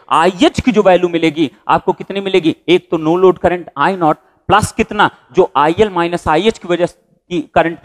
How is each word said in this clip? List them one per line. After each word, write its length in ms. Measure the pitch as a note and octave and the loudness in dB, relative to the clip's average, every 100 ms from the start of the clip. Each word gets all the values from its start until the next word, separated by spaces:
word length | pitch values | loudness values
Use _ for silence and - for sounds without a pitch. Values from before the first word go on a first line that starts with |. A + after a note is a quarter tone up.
| _ | _
आईएच 500 | C#3+ F3 F3+ C4 - | 0 0 2 0 0
की 120 | - | 0
जो 100 | G#3 | 2
value 260 | G3 F3+ F3+ | 4 2 2
मिलेगी, 420 | E3 E3 D#3 C#3+ - - | -2 -2 -2 -4 -6 -2
आपको 240 | D#3+ - | -2 -2
कितनी 280 | E3+ - G3 | -6 -8 -6
मिलेगी? 360 | G3 F#3+ D#3 - - | -2 0 0 -4 0
एक 220 | F3 - | 0 0
तो 60 | E3+ | -4
no 200 | D#3 F3 | -2 2
load 220 | F#3 F3 | 2 2
current 320 | F3+ F3+ D#3+ - | -2 -4 -8 -4
आई 180 | D#3 F#3+ | -2 0
naught 200 | D#3+ D#3+ _ _ - | -2 -2 _ _ -2
plus 240 | G3 G#3 | 0 0
कितना? 380 | - A3 G#3 E3+ - _ | -4 -4 0 -2 -2 _
जो 180 | C3 F3+ C3+ | 0 0 2
आईएल 340 | D3+ F3 G#3+ | 0 2 0
माइनस 380 | F3+ E3+ F3 F3 | 0 -4 -4 -2
आईएच 300 | D#3 A3 - | 0 0 -4
की 100 | F3 | -6
वजह 180 | F3 E3+ | -2 -2
से 140 | - _ _ _ | -6 _ _ _
की 100 | E3+ - | -8 -2
current 240 | F3 D#3+ E3 | -2 -2 -4